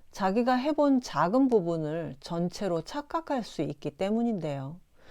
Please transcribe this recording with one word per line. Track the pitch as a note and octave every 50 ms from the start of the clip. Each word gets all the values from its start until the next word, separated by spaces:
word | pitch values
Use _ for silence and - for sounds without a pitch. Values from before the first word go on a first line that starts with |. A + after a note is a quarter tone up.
| - -
자기가 | - - G3+ F#3+ G3 B3 A#3 B3+ B3+
해본 | B3 B3+ D#4 D4+ D#4 D4 C#4+ C4+ B3
작은 | - - - C#3+ D#3+ F3 A3 C4 C#4 B3+
부분을 | A#3 G#3 E3+ E3+ E3+ D#3+ D#3 D3+ D#3+ E3+ D#3 D3 C#3+ -
전체로 | - - E3+ E3+ F3 F3 - - G#3 F#3 E3+ E3
착각할 | D#3+ - - D4 D4 - - E4 E4 - C#4+ B3
수 | G#3 - - -
있기 | D3 D3 D3 - - D3
때문인데요. | - - F#3+ G3+ A3 A#3 A#3 A#3 A3 F3+ D#3+ D3+ C#3+ C#3 C3+ C#3+ E3+ - - _ _ _ - -